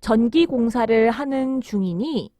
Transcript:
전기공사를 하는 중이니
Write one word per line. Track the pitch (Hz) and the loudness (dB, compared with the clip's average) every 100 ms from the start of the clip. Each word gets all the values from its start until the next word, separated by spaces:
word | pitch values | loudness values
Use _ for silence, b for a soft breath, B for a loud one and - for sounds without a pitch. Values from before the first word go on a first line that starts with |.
전기공사를 | - 226 233 311 330 254 233 233 226 226 226 | 2 2 4 2 2 2 0 0 2 4 2
하는 | 226 277 269 262 262 | 0 -4 -4 -2 -4
중이니 | - 208 190 170 269 277 131 _ | -4 -4 -2 -2 -4 -4 -6 _